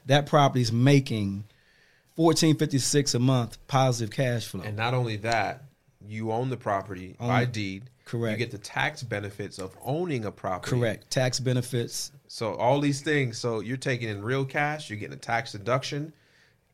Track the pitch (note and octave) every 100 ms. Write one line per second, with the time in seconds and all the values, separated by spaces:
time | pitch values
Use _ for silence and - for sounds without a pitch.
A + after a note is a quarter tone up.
0 | - C#3+ C#3+ D#3 C3+ B2+ A2+ A#2 C3+ C#3+
1 | C3 A2 G2+ G2 G#2 _ _ _ _ _
2 | _ - E3 D#3 D#3+ D3+ D3+ C3 - D3
3 | C#3 B2 C3 B2+ A#2 - - C3+ C3 A#2
4 | G#2+ - C3 A#2 - F#2+ G#2 G#2+ A#2 B2+
5 | A#2 G#2 A2+ A#2 F#2+ - - _ _ _
6 | G2+ G#2+ A2 A2+ C3 A#2+ A2 G2 G2 F#2
7 | F#2 - A#2+ A2 B2 G#2+ G2 F#2+ B2+ _
8 | - A#2 A2+ G#2+ A2+ G2+ - C3+ C#3+ D3+
9 | A2+ G#2 G2+ - G2 - F#2+ - B2 D#3
10 | F3+ C3 G#2 - F#2+ F2+ - B2+ A#2 -
11 | - C3 B2+ B2 B2+ B2 A#2+ A#2+ A#2 -
12 | - - _ - A2 - A#2 C#3+ C#3+ C#3
13 | D#3+ D3 B2+ A2 A#2+ A2 G2+ B2+ C#3 A#2+
14 | A2+ G2+ G#2+ C3+ C3+ D3+ D3 D3+ - G#2
15 | F2 C2+ - A#2 A#2+ G#2 G2+ C3 - C#3+
16 | D#3 - _ _ _ _ _